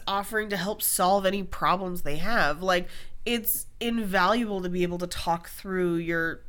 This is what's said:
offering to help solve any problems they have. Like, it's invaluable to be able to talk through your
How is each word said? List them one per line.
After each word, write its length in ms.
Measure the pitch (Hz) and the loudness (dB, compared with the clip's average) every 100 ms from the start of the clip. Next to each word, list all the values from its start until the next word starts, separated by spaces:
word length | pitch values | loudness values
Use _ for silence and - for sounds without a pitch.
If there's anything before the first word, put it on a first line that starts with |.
| - | -4
offering 420 | 196 196 220 214 | -4 -2 -4 -2
to 60 | 196 | -2
help 240 | 190 214 | -2 -2
solve 460 | - - 185 202 190 | -2 2 4 4 4
any 160 | 202 | 0
problems 600 | 180 - 151 180 185 175 | -2 0 2 2 0 -2
they 120 | 156 151 | 0 2
have. 440 | 190 226 147 151 | 2 4 4 2
Like, 240 | 185 180 180 - - - - | 2 2 0 -8 -8 -6 -2
it's 400 | 233 214 - - - | -2 -2 -4 -6 -6
invaluable 840 | 233 233 202 190 180 226 220 196 | -2 0 2 4 4 4 0 -2
to 60 | 180 | -2
be 160 | 180 | 0
able 140 | 175 175 | 0 0
to 100 | 180 | -4
talk 400 | - - 170 - | -4 0 -2 -2
through 460 | - 196 185 175 170 | -12 -4 0 2 0
your 460 | 165 165 165 135 | 0 0 0 -4